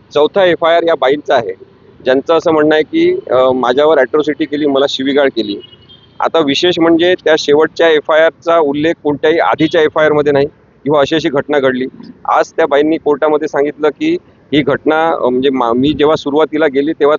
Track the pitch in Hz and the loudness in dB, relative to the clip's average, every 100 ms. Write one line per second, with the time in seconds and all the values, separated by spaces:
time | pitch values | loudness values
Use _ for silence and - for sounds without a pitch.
0 | - 147 147 - 180 160 165 170 165 160 | 0 -2 0 2 0 2 2 2 0 0
1 | 131 147 160 139 104 92 - - - - | 0 -2 -2 -2 -2 -12 -18 -20 -20 -8
2 | 127 135 135 165 170 156 151 156 151 160 | -2 -2 0 0 2 2 2 0 0 0
3 | 170 185 - 127 131 127 123 131 151 160 | 0 -2 -2 0 0 0 0 2 2 2
4 | 131 156 151 147 156 143 147 135 143 - | 2 -2 -2 -6 -6 -4 -2 0 -2 -2
5 | 135 139 135 117 104 101 - - _ - | -2 0 0 -2 -6 -8 -14 -20 _ -20
6 | _ _ - 165 143 135 180 175 165 165 | _ _ -2 0 0 0 -2 0 2 2
7 | 175 180 156 156 - 147 156 - 165 151 | 2 0 0 -2 2 0 0 0 2 2
8 | - 156 160 - 165 170 147 147 156 165 | 2 2 2 0 -2 0 0 0 -2 -2
9 | 147 143 156 165 98 120 156 170 151 156 | -4 -2 0 0 0 0 0 0 0 2
10 | 156 151 147 139 147 - _ _ 139 151 | 0 2 0 0 -2 -6 _ _ -2 0
11 | 135 160 156 139 135 147 131 127 131 - | 0 0 0 -2 -2 0 0 -2 -6 -10
12 | - - - 151 160 - 160 143 151 160 | -20 -12 -2 0 0 -2 0 2 0 -2
13 | 147 143 156 151 151 147 147 147 151 - | -2 0 0 -2 -2 -2 -2 -2 -4 -2
14 | 156 175 - _ _ 143 143 127 143 156 | -4 -4 -8 _ _ -2 0 -2 0 0
15 | 165 160 123 127 139 131 120 120 143 143 | 0 0 -2 0 -2 0 0 0 0 0
16 | 147 156 143 143 156 151 156 131 143 160 | 0 0 -2 -2 -2 0 -2 0 -4 0
17 | 143 | 0